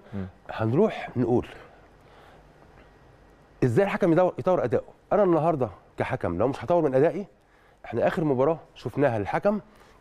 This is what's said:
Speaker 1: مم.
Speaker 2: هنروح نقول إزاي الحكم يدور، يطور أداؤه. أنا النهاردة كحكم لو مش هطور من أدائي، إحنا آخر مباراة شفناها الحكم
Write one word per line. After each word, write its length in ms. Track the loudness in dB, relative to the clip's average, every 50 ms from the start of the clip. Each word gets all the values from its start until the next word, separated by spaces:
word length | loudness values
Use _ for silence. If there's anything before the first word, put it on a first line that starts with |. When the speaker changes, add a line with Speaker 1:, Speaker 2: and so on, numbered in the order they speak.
| -8 -10 -10
Speaker 1:
مم. 120 | -10 -10 -10 -14 -20 _ -12
Speaker 2:
هنروح 680 | -8 -4 -2 0 2 2 2 0 0 -6 -12 -8 -4
نقول 300 | -4 0 0 0 0 0 -2 -12 -20 -20 -20 -20 -20 -20 -20 -20 -20 -20 -20 -20 -20 -20 -20 -20 -20 -20 -20 -20 -20 -20 -20 -20 -20 -20 -20 -20 -20 -20 -20 -20 -20 -20 -20 _ _ _ _ _ -2 0
إزاي 200 | 2 2 2 2
الحكم 280 | 2 0 0 2 2 4
يدور، 220 | 4 4 2 0 -2
يطور 260 | 0 0 0 2 0
أداؤه. 200 | 0 0 -2 -2 -4 -16 _ _ -2 2
أنا 100 | 2 4
النهاردة 460 | 4 2 2 2 0 0 0 -2 -4 -6 -12 _ _ -8 -8
كحكم 400 | -6 -6 -4 -4 -4 -4 -2 0
لو 100 | 0 -2
مش 160 | -2 -4 -2
هطور 180 | 0 0 2 2
من 120 | 2 4
أدائي، 320 | 4 4 2 2 -2 -10 -12 _ _ _ _ _ _ _ _ _ _ -14
إحنا 220 | -8 -4 -2 0
آخر 180 | 0 0 0 0
مباراة 340 | 0 2 2 2 0 0 -2 -6 -20 -20
شفناها 420 | -12 -12 -8 -2 0 0 0 0
الحكم 440 | 0 -4 -2 -4 -2 0 0 -2 -2 -6 -12 -20 -20 -20 -20 -16 -6